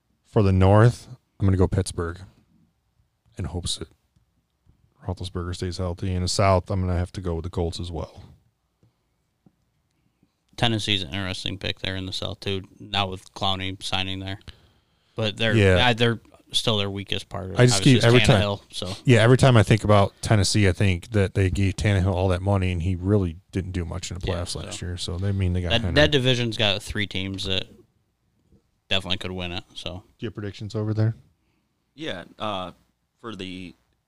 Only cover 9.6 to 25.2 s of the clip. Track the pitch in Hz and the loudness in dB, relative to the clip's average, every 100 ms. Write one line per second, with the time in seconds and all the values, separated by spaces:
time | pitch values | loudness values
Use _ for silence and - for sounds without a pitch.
9.6 | _ _ _ _ _ _ _ _ _ - | _ _ _ _ _ _ _ _ _ -4
10.6 | 120 110 101 101 85 92 92 92 101 95 | -2 -2 -2 -2 -4 -6 -6 -8 -8 -8
11.6 | 92 95 92 95 92 95 95 95 - 98 | -8 -8 -8 -8 -8 -8 -10 -8 -8 -8
12.6 | 92 - 107 101 98 92 - - 101 95 | -8 -18 -8 -4 -4 -6 -14 -8 -4 -4
13.6 | 95 95 - 95 95 95 95 98 - - | -6 -10 -6 -6 -6 -8 -10 -12 -14 -20
14.6 | _ _ _ _ _ - 110 104 113 107 | _ _ _ _ _ -6 -4 -2 0 4
15.6 | 98 92 123 117 120 110 - - _ - | 6 6 4 2 0 0 -8 -20 _ -4
16.6 | - 107 101 98 98 92 - 95 95 95 | -2 -2 -2 -6 -8 -8 -8 -10 -4 4
17.6 | 123 101 98 120 117 123 107 110 101 101 | 4 6 4 6 6 6 6 4 2 -4
18.6 | - - 92 95 - 117 113 127 135 120 | -10 -12 -10 -2 4 6 8 6 8 6
19.6 | 98 110 107 104 98 - - 110 92 107 | 6 4 6 4 4 0 0 2 4 4
20.6 | 98 85 101 87 - 104 95 - 95 90 | 2 4 2 0 -2 0 0 2 0 2
21.6 | 98 - 107 101 92 87 95 90 95 101 | 0 0 0 2 2 2 0 0 0 0
22.6 | 92 90 85 92 92 104 90 82 - 98 | 0 -2 -2 -2 0 2 0 -4 -8 -8
23.6 | 92 90 85 87 - 87 - 87 90 - | -6 -6 -6 -8 -10 -8 -6 -4 -6 -8
24.6 | 98 - 90 87 - 87 | -10 -10 -10 -8 -8 -6